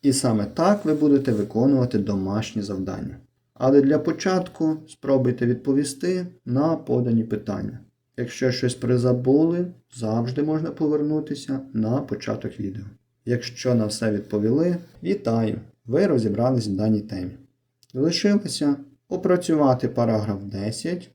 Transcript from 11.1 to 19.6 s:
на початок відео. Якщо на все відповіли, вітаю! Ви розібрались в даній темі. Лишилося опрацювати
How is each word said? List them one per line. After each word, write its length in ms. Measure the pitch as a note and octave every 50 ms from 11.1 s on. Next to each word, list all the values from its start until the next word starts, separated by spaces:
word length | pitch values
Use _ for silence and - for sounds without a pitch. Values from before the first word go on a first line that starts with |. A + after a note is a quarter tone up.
| D3+ D3+ D3 - D3 C3+ - - C3+ C3+ - - -
на 260 | A2+ A2 G#2+ B2 C#3
початок 600 | C#3+ - - - - - A2 G#2+ - - - -
відео. 240 | G#2 G2+ G2 A2 G2+ G#2 - _ _ _ _ _ _
Якщо 500 | A#2 A#2+ A#2+ A#2+ - - - - B2+ B2
на 120 | A#2 A2
все 240 | G#2 G#2 - A2+ A2
відповіли, 680 | G#2 G2+ G#2 - - G#2 G#2 A2 B2 D3 E3 F3+ F3 F3 - - _ - -
вітаю! 580 | E3+ G3 G3+ - - A3+ A3+ A3+ - - A2 - - _ _ _
Ви 200 | - A#2 D3+ G3
розібрались 640 | G3 D#3+ B2 A2 G#2+ G2 G#2 A#2 B2+ C3 B2 G#2+ G2+
в 80 | F#2+
даній 240 | F#2+ G#2+ A2 A2 G#2
темі. 300 | - - G2 F#2+ F#2 F#2 F#2 - - _ _ _ _ _ _ _ _ _ -
Лишилося 840 | C3 C#3 E3 E3+ - - G3+ G3+ G3+ - - - - D3 C#3+ C#3 C#3 - - _ _ _ _
опрацювати 800 | F#3 E3+ - F3+ F3+ F3 - - D#3+ D3+